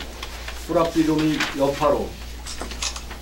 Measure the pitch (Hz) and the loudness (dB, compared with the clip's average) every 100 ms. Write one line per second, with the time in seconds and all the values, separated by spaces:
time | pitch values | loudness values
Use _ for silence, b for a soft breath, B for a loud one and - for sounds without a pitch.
0 | - - - - - - - 165 165 165 | -6 -10 -10 -10 -10 -10 0 2 4 4
1 | 151 156 156 139 - 135 135 139 147 - | 4 4 4 2 0 2 2 4 4 4
2 | 98 - - - - - - - - - | 0 -8 -12 -10 -10 -8 -8 -6 -6 -6
3 | - - | -10 -12